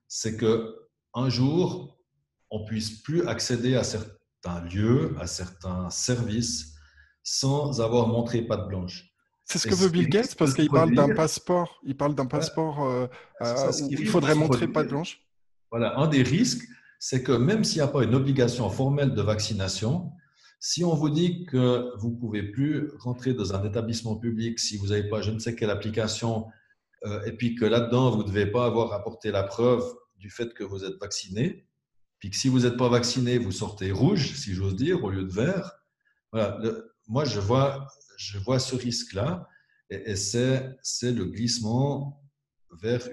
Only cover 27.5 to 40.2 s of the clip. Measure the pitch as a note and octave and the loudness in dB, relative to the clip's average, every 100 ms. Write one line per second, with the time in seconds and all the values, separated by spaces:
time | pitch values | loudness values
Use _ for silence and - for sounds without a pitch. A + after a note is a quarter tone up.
27.5 | A#2 G#2+ A#2 A#2 B2 C3 A2 F#2+ G2+ G2+ | 2 4 4 4 4 4 2 0 0 2
28.5 | A#2+ B2 A2 A2+ G2+ G#2+ - G#2+ G2 G2 | 2 2 2 0 -2 -8 -8 -2 -2 -2
29.5 | - B2 A#2+ - - _ _ G#2 - A#2 | 2 4 4 0 -10 _ _ -14 -8 -8
30.5 | - G2 G2 F#2+ F#2+ G2+ - G2 G2+ E3+ | -8 -10 -8 -10 -10 -10 -10 -6 -4 -4
31.5 | - _ _ _ _ _ _ G2+ - C3 | -4 _ _ _ _ _ _ -8 -2 2
32.5 | B2+ B2 B2 B2 A#2+ A#2 C3 B2 B2 F#2+ | 4 4 2 4 4 2 0 2 0 0
33.5 | - G2+ - F#2+ F#2+ C#3+ G3 - - G#2 | -4 -6 -6 -4 2 4 4 0 -6 -6
34.5 | F#2 G2 F#2 D3+ F#3 G2 F#2+ F#2 F#2 D3+ | -4 -2 0 0 0 -2 -4 -4 0 0
35.5 | F#3+ - - _ _ _ _ _ A2 G2+ | -2 -6 -14 _ _ _ _ _ -2 -2
36.5 | G2+ A2 A2 - _ - B2 C#3+ G#2 G2 | -2 -4 -4 -10 _ -4 0 0 0 2
37.5 | C3 C#3 - - - _ - G2 G2 A#2+ | 4 2 0 -10 -18 _ -14 -10 -6 0
38.5 | C3 - B2 B2 A2+ - G2 C#3 F3+ - | 0 0 -4 -4 -4 -4 -4 -2 -4 -10
39.5 | _ _ _ - G2 A2 G2 | _ _ _ -14 -10 -6 -4